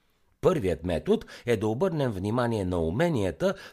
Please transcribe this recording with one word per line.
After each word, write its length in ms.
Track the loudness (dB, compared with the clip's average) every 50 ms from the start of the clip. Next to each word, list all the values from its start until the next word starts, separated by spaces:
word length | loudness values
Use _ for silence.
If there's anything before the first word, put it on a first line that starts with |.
| _ _ _ _ _ _ _ _
Първият 440 | 2 2 2 4 2 0 0 0 0
метод 420 | -2 -2 0 2 2 0 0 0 -6 -18 -8 -2
е 100 | 0 0
да 120 | 2 2 0
обърнем 420 | 0 0 0 0 0 0 -2 -2
внимание 540 | -2 -2 -2 0 0 0 0 0 0 0 0
на 140 | 0 0 0
уменията, 760 | 0 0 0 0 0 2 2 0 0 -2 -2 0 -2 -2 -2 -4 -8 -10